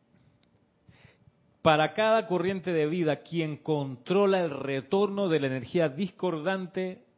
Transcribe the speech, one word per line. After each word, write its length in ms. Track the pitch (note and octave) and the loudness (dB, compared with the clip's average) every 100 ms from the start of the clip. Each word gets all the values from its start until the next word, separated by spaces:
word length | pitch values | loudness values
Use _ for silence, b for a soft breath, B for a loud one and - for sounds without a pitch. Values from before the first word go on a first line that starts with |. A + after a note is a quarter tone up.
| _ _ _ _ _ _ _ _ _ b b b _ _ _ _ | _ _ _ _ _ _ _ _ _ b b b _ _ _ _
para 320 | E3 D3+ D#3 | 4 4 4
cada 320 | D3+ A3 A3 F3 | 2 2 2 2
corriente 460 | F3 F3+ G3 F#3 | -2 -2 -4 -2
de 140 | E3 D3+ | 0 0
vida, 300 | F3 D#3 C#3 | 0 0 -2
quien 400 | - E3+ D#3 D3 | -4 -4 -4 -4
controla 840 | - D3 C#3 B2 - F#3+ G3+ F#3+ | -4 -2 -4 -8 -2 2 4 2
el 60 | E3+ | 0
retorno 800 | C#3 C#3 C3+ C3+ G3 G3+ G3 G3 | -4 -4 -6 0 0 2 0 0
de 100 | D#3 | 2
la 80 | C#3 | 0
energía 400 | C3 A#2 F3+ D#3 | -2 -2 0 0
discordante 1120 | C3+ G3 - F#3 D#3+ D#3+ F#3+ F3+ F#3 F#3 F#3 _ | 0 -6 -4 -4 -2 -2 -4 -6 -6 -6 -8 _